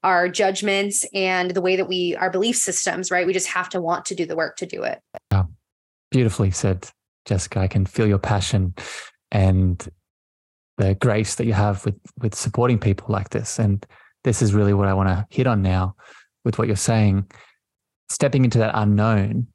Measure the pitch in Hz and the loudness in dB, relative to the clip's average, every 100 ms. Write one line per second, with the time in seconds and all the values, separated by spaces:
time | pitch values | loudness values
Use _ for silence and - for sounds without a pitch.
0 | 190 180 180 180 196 196 208 196 202 196 | 2 2 2 2 0 0 -2 0 -2 -4
1 | - 196 185 185 180 185 180 185 185 185 | -4 -4 -2 0 -2 -2 0 0 -2 -2
2 | 175 165 185 180 220 240 - 180 - 165 | -2 -2 -2 -2 -2 -2 -2 -4 -4 -4
3 | 185 180 180 185 185 185 180 185 165 175 | -2 -2 0 -2 -2 -6 -4 -4 -2 -4
4 | - 180 170 160 160 - 180 - - - | -4 -6 -4 -4 -6 -6 -12 -8 -8 -8
5 | _ - _ 101 90 - _ _ _ _ | _ -20 _ 0 0 -6 _ _ _ _
6 | _ 135 120 - 98 90 101 92 - _ | _ 0 0 2 -2 0 -2 -2 -6 _
7 | _ _ - 98 - - 95 - 95 - | _ _ -4 -4 -2 -2 -2 0 -2 0
8 | 110 98 - 101 90 104 90 90 - - | 2 2 2 0 0 0 0 -4 -14 -16
9 | - _ _ 107 95 95 92 87 - _ | -18 _ _ 2 4 4 2 0 -8 _
10 | _ _ _ _ _ _ _ - 95 98 | _ _ _ _ _ _ _ -2 0 2
11 | 127 107 107 - 117 101 107 98 - 98 | 2 2 -2 -2 0 2 2 0 -4 -6
12 | - - 117 - - 104 123 117 107 95 | -12 -6 -6 -4 -4 0 2 2 2 -2
13 | - 104 101 113 113 - 110 98 - - | -2 -4 -2 -6 -6 -2 0 0 -4 -20
14 | - _ - 110 110 104 101 101 98 98 | -20 _ -2 2 2 4 4 4 2 2
15 | 95 92 107 - 131 107 95 92 92 - | 2 0 -2 -2 0 2 2 2 0 -6
16 | - - _ _ 120 107 - 98 - 113 | -20 -20 _ _ -4 -2 -2 0 0 4
17 | 104 98 98 - - _ _ _ _ _ | 4 2 -2 -10 -20 _ _ _ _ _
18 | _ - 143 139 127 117 110 - 104 104 | _ -2 0 4 2 4 0 0 2 2
19 | 110 107 101 110 123 | 4 2 0 -2 -6